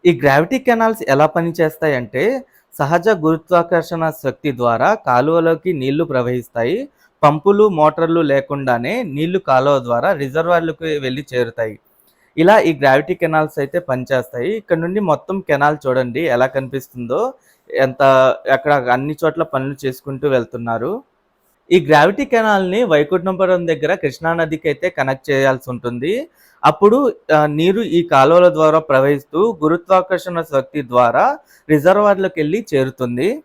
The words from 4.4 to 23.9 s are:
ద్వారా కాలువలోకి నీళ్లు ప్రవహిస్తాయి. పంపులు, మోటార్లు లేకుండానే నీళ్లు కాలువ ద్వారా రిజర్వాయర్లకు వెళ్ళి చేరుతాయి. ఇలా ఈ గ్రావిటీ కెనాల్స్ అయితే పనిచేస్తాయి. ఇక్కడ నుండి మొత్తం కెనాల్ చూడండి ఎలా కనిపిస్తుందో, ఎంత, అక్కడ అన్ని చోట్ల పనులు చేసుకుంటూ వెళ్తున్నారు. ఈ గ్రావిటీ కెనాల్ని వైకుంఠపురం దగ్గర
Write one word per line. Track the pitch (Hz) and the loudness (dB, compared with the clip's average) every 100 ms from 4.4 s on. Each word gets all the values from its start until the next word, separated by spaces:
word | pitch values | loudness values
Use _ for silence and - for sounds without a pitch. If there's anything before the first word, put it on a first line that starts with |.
| 151 | -6
ద్వారా | 123 120 113 143 220 | -2 0 2 0 0
కాలువలోకి | - 123 143 165 165 160 185 | 0 0 2 2 2 0 -2
నీళ్లు | 165 131 143 | -4 -2 -2
ప్రవహిస్తాయి. | 160 131 120 123 117 117 117 196 285 _ _ _ | -2 -2 -2 -4 -6 -4 -2 -4 -8 _ _ _
పంపులు, | 147 147 196 202 214 | 0 2 0 4 4
మోటార్లు | 170 151 151 165 165 | 4 2 2 0 0
లేకుండానే | 156 139 135 143 135 120 123 226 247 | 2 0 -2 -6 -2 -2 -2 -6 -6
నీళ్లు | 135 165 185 | -6 -4 -4
కాలువ | - 131 135 139 | 0 2 2 0
ద్వారా | 120 120 147 | 0 -2 0
రిజర్వాయర్లకు | 175 139 143 165 175 165 151 160 147 | -2 -4 -4 0 0 -2 -8 -6 -6
వెళ్ళి | 131 127 | -6 -8
చేరుతాయి. | 143 123 117 113 113 104 _ _ _ _ _ - | -6 -4 -4 -4 -8 -8 _ _ _ _ _ 0
ఇలా | 170 214 | 4 4
ఈ | 165 | 2
గ్రావిటీ | 147 139 131 151 180 | 0 2 2 0 -4
కెనాల్స్ | 165 156 156 - | -2 0 -2 -4
అయితే | 139 175 | -4 -6
పనిచేస్తాయి. | 175 127 123 131 120 123 135 220 | -4 -6 -2 -4 -4 -8 -6 -6
ఇక్కడ | - 165 | -2 -2
నుండి | 170 196 | -2 -4
మొత్తం | 190 147 - 190 | -2 -2 -2 -8
కెనాల్ | 185 143 147 151 | -2 0 0 0
చూడండి | 135 127 123 120 165 | -2 -2 -2 -4 -2
ఎలా | 120 127 | 0 0
కనిపిస్తుందో, | 139 135 135 - 123 120 143 247 262 _ _ _ | -2 -6 -10 -12 -14 -6 -4 -4 -8 _ _ _
ఎంత, | 92 131 127 139 131 131 - - | -2 -2 2 2 4 4 0 0
అక్కడ | 131 147 143 123 | 0 2 0 0
అన్ని | 123 143 147 | -2 -2 -4
చోట్ల | 160 156 | -4 -2
పనులు | 160 135 131 139 | -4 -4 -6 -6
చేసుకుంటూ | 135 127 - 135 143 | -8 -8 -12 -6 -2
వెళ్తున్నారు. | 131 117 120 117 117 127 220 _ _ _ _ _ _ _ | -2 -2 -8 -6 -4 -4 -8 _ _ _ _ _ _ _
ఈ | 180 | 0
గ్రావిటీ | 139 151 160 202 269 | 4 4 4 0 0
కెనాల్ని | 233 220 202 190 190 | 0 2 0 0 -2
వైకుంఠపురం | 247 151 147 185 185 185 185 180 170 | 2 2 2 -2 -2 -2 0 0 -2
దగ్గర | 151 151 | -4 -2